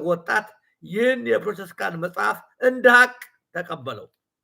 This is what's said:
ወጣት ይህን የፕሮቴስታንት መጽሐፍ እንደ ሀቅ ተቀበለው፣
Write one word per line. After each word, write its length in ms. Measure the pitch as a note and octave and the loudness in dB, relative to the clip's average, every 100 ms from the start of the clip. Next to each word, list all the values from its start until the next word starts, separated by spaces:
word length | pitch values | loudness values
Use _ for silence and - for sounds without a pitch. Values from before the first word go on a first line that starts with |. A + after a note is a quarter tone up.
ወጣት 420 | D#3+ E3+ - G#3+ G#3+ _ _ _ | -2 -4 -2 -4 -4 _ _ _
ይህን 380 | D#3 F#3+ A#3+ C4 | -10 -2 0 0
የፕሮቴስታንት 720 | A#3 A3 F3+ G3 F#3 - G3 E3+ | 0 -2 -2 -8 -14 -10 -8 -6
መጽሐፍ 380 | F3 F3+ G#3 G#3+ - _ | -8 -4 -4 -4 -10 _
እንደ 240 | B3+ B3+ B3 | -2 4 6
ሀቅ 220 | B3 B3 - - _ _ | 6 4 0 -20 _ _
ተቀበለው፣ 560 | E3+ F3 D#3 B2+ A2 F#2 _ _ _ | -12 -10 -12 -12 -12 -16 _ _ _